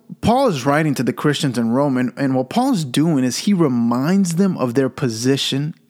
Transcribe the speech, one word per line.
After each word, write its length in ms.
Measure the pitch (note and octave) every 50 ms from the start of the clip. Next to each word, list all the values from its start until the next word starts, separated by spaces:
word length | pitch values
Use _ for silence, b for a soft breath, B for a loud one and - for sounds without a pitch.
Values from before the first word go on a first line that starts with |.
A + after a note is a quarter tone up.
| _ - - -
Paul 260 | - G#3 A#3 C4 C#4
is 180 | B3 E3+ C3 A#2
writing 280 | C#3 C#3 D3+ E3 D3+ C3
to 80 | - A#2+
the 100 | A#2+ -
Christians 440 | - - D3+ C#3 - - C#3 A2
in 140 | B2 A#2 A2+
Rome, 260 | A#2 C3+ C#3+ D3 B2+
and, 160 | B2+ B2+ B2 -
and 180 | - C#3 C3+ C3
what 140 | B2+ C3 -
Paul 240 | - A3 B3+ C#4 C4
is 120 | F3 D#3
doing 380 | B2+ A#2+ C3+ D3+ E3+ D#3+ C3 B2+
is 160 | B2 A#2+ -
he 140 | - G#3 G3+
reminds 840 | F3 E3 C#3 B2+ A#2+ A#2 A#2 A#2+ B2 C3+ D#3+ F#3+ G3 G3 F3 E3
them 220 | E3 G3+ F#3+ E3+
of 160 | - B2+ B2 A#2
their 160 | C3+ C3+ B2+
position 840 | - - C#3 B2 A2 A2 A#2+ C3 C#3 C3+ - - C3 C#3 D3 D#3 - _ _